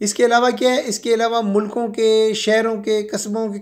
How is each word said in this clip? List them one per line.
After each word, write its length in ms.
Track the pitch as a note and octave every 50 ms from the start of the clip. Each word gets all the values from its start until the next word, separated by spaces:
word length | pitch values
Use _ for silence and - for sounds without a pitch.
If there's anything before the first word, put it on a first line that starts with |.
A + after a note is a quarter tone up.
इसके 240 | G#3 G3+ - - A#3+
अलावा 260 | A#3 A#3 A#3+ A#3+ B3 A#3
क्या 180 | - B3+ B3+
है? 120 | B3+ C4+ -
इसके 300 | B3 G#3 - - A#3 A3+
अलावा 260 | A3 A3+ A3+ A#3 A#3 A3+
मुल्कों 460 | G3+ G3 G#3 G#3 G3+ - A#3+ A#3 A3
के, 440 | G#3 - A3 A3 A3 A3 A3 A3 G#3+
शहरों 400 | G#3+ - G#3 G#3+ A3 A3+ A3+ A3+ G#3
के, 240 | G#3 A3 G#3+ G#3+ G#3
कस्बों 440 | G#3+ - G3 - G#3+ G#3 A3 A3+ G#3+
के, 100 | G3+ G3+